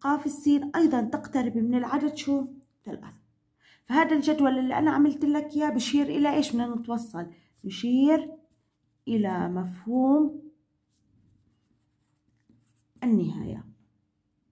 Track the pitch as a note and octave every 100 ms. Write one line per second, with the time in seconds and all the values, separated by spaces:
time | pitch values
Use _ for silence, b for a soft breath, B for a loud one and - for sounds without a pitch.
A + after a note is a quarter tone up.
0 | C#4 D4 D4 - - C#4+ C#4+ D#4+ D#4+ B3
1 | A3 D4 - C4+ A#3+ A3+ A3+ B3 B3 D4
2 | D4+ - - C#4 C4+ - - _ - -
3 | - - _ _ _ _ b b b C4+
4 | D#4+ D#4 D4 D4+ C#4 C4 B3+ - D4+ C4+
5 | D4 - D4 D4 D4 D4 D4+ B3 - C#4+
6 | C#4+ - D4 C#4+ C#4+ A#3 A#3+ A#3 A#3 A#3
7 | - E3+ F3 b b b G3 F#3+ A#3+ B3+
8 | C#4+ D#4 - - _ _ _ _ _ _
9 | - A3+ G3+ F3+ F3 F3+ F3+ - A3 B3
10 | C4 D4 D4+ - - - _ _ _ _
11 | _ _ _ _ _ _ _ _ _ _
12 | _ _ _ _ _ _ _ _ _ _
13 | B3 G#3+ E3+ - - - - - _ _
14 | _ _ _ _ _